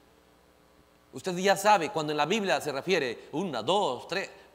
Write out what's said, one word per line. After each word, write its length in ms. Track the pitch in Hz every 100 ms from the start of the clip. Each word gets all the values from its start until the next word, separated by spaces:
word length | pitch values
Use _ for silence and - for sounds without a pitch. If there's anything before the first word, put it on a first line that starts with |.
| _ _ _ _ _ _ _ _ _ _ _
Usted 240 | 131 185 175
ya 180 | 196 190
sabe, 340 | 208 208 196
cuando 200 | 160 151
en 60 | 151
la 80 | 147
Biblia 360 | 220 196 147
se 100 | 147
refiere 580 | 135 147 185 135 110 -
una, 320 | 143 190 123
dos, 440 | 110 196 180 123 -
tres, 220 | 175 180 - -